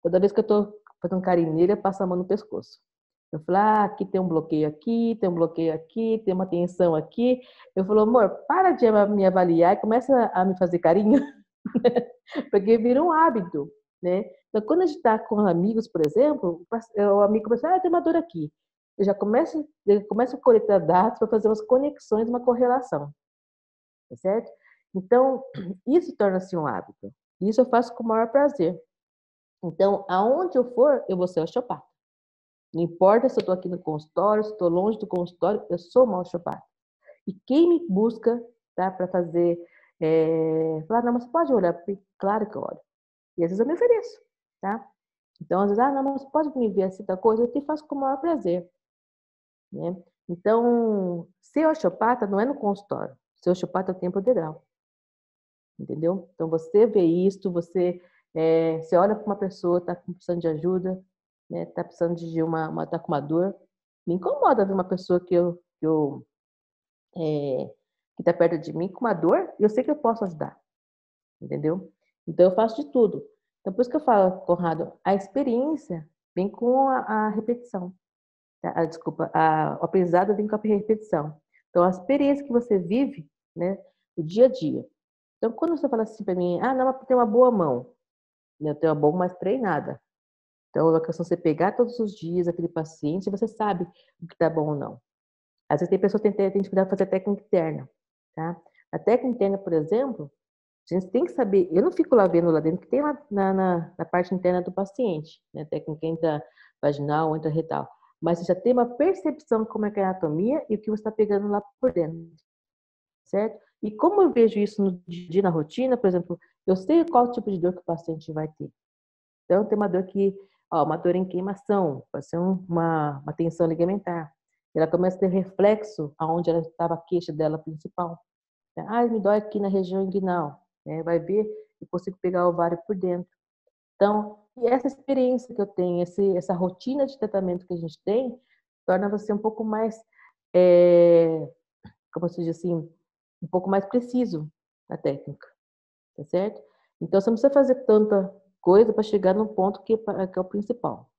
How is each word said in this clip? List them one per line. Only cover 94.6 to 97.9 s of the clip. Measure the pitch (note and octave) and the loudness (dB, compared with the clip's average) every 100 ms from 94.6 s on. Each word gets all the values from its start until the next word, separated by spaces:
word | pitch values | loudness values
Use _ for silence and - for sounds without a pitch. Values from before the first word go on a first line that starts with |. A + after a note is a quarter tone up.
| D3+ | -4
ou | D3 | -4
não. | A2 G#2 _ _ _ _ _ _ _ | -8 -14 _ _ _ _ _ _ _
Às | - | -2
vezes | F3+ | 0
tem | F#3+ | 0
pessoas | F#3+ G#3 | 2 2
que | G#3+ | 0
têm, | G3+ G3 | 0 0
têm | G3 | 0
dificuldade | F#3+ F#3+ F#3+ | 0 0 0
de | F#3+ | 0
fazer | F#3+ | 0
técnica | F#3+ G3 G3+ | -2 -2 -6
interna, | _ F#3 D#3+ D3 C3 | _ 0 0 -6 -12